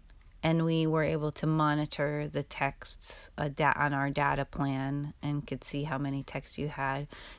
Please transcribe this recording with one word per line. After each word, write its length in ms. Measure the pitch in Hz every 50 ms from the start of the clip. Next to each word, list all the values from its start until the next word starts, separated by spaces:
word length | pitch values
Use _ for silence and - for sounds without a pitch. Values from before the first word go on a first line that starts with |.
| - - - - - - - - -
and 200 | 160 165 165 165
we 220 | 165 165 160 160
were 180 | 160 156 160 156
able 260 | 147 160 151 151 151
to 140 | - - -
monitor 800 | 156 156 160 151 151 147 151 151 147 - - 143 147 147 147 147 147
the 140 | 151 147
texts, 880 | 143 - - - 139 139 139 - - - - - - - - - - - - -
uh, 100 | 151 147
da-, 240 | 139 - 151 139 -
on 180 | - 143 147 143
our 160 | 139 139 143
data 340 | 139 147 143 143 143 143 139
plan 680 | - - - 139 139 135 135 135 135 139 143 143 147 - -
and 240 | - 147 147 147 147
could 160 | - 139 123 -
see 200 | - - 143 147
how 120 | 151 143 135
many 240 | 143 139 139 139 135
texts 340 | - - 143 135 - - -
you 80 | 143 147
had. 380 | - 135 135 135 135 139 143 - - - - - -